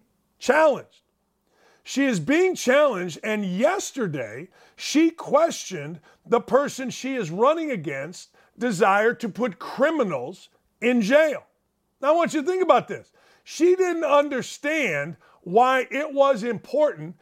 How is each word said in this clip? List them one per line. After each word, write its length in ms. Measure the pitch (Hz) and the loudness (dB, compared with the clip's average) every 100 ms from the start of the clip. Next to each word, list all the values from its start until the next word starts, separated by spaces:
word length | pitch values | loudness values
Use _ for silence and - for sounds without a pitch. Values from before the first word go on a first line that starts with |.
| _ _ _ _ | _ _ _ _
challenged. 640 | - 294 311 202 - _ _ _ _ _ _ _ _ _ | 2 4 4 2 -6 _ _ _ _ _ _ _ _ _
She 220 | - 254 277 | -6 0 0
is 160 | 196 | 0
being 340 | 147 311 370 311 | 0 2 2 0
challenged, 640 | 240 277 294 196 180 143 | 2 4 2 0 -6 -6
and 220 | 208 214 196 | -6 -4 -4
yesterday 1000 | 180 294 392 - 277 196 143 110 117 180 _ _ - | 0 0 0 -6 -6 -6 -6 -8 -12 -16 _ _ -14
she 320 | - 285 330 | -2 2 2
questioned 880 | 330 - 277 330 - - 175 143 170 _ _ - | 0 0 2 2 -2 -10 -10 -10 -14 _ _ -2
the 160 | 233 | -2
person 480 | - 262 285 - 254 | 2 0 0 -4 -10
she 260 | - 262 262 | -8 -6 -6
is 160 | 160 | -6
running 400 | 180 262 330 311 | 0 2 2 -2
against 580 | 220 151 135 151 185 - _ _ - | -6 -6 -8 -10 -14 -20 _ _ -6
desire 560 | 247 180 208 202 226 226 | -4 2 4 4 2 0
to 120 | 226 | -6
put 320 | 190 240 - | -4 -6 -6
criminals 880 | - - 294 320 214 139 127 190 - _ _ _ | -10 0 0 2 -2 -4 -8 -14 -20 _ _ _
in 200 | 233 247 | 0 2
jail. 420 | 196 285 311 180 - _ _ _ _ _ | 4 4 4 -2 -12 _ _ _ _ _
Now, 80 | 269 | 2
I 60 | 339 | 2
want 180 | 294 | 2
you 80 | 302 | -2
to 60 | 277 | -2
think 140 | 370 | 0
about 260 | 339 247 165 | 2 2 0
this. 240 | 143 - _ _ _ | -10 -16 _ _ _
She 320 | - - 349 370 | -16 0 2 2
didn't 280 | 359 330 | 0 -2
understand 1120 | 302 285 294 262 - - 294 320 233 147 151 151 _ _ | 2 2 2 -4 -8 -8 -4 -2 -2 -4 -6 -12 _ _
why 460 | 180 208 254 262 240 | 0 2 4 2 -2
it 240 | 269 302 | -6 -2
was 300 | 277 277 240 | 2 2 2
important 720 | 240 214 - 285 302 160 156 - | -4 -6 -4 0 0 -2 -12 -16